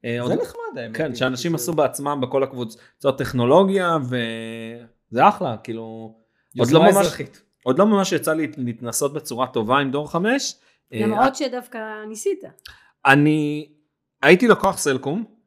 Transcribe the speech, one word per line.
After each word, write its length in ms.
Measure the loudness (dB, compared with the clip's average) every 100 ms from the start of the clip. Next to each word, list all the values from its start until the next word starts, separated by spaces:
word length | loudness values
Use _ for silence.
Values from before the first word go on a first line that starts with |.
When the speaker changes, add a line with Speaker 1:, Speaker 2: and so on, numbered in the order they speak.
Speaker 1:
אה, 120 | -6 -4
Speaker 2:
זה 60 |
Speaker 1:
עוד 100 | -2
Speaker 2:
נחמד, 460 | -2 -4 -10 -12 -12
האמת. 180 | -12 -6
Speaker 1:
כן, 180 | -6
שאנשים 380 | -2 -2 -2 -4
Speaker 2:
זה 40 | -4
Speaker 1:
עשו 100 | -2
בעצמם 460 | 0 0 0 -6 -4
בכל 200 | -2 -2
הקבוצות 760 | -2 -4 -10 -12 _ _ -2 -2
טכנולוגיה, 760 | -4 0 4 6 6 2 0 -2
וזה 1200 | -2 -4 -6 -8 -10 -12 -14 -16 -20 _ _ 2 2
אחלה, 280 | 2 -6 -8
כאילו, 260 | -10 -10
עוד 320 | -10 -14 -18 -20 _ _ _
Speaker 2:
יוזמה 240 | -2 6 8
Speaker 1:
לא 60 |
ממש, 120 | 8 6
Speaker 2:
אזרחית. 460 | 2 -2 -14 _ _ _
Speaker 1:
עוד 160 | -2 2
לא 80 | 4
ממש 260 | 4 0
יצא 200 | -2 -2
לי 200 | -2 -4 -4
להתנסות 560 | -8 -6 -8 -2 -2
בצורה 340 | -4 -8 -4 -2
טובה 320 | -2 0 0
עם 120 | 0
דור 200 | -4 -4
חמש. 440 | -2 0 0 -4 -10 _ _ _
אה, 80 | -2
Speaker 3:
למרות 360 | -2 2 0 0
שדווקא 680 | -6 -6 -12 -12 -12 -12 -14
ניסית. 360 | -6 -4 -4 -10 -20 -20 -20 _ _ 4
Speaker 1:
אני 640 | 6 6 2 -2 -6 -10 _ _ _ _ _
הייתי 260 | 6 6 6
לקוח 300 | 4 2 0
סלקום 460 | -2 -2 -2 -6 -8 _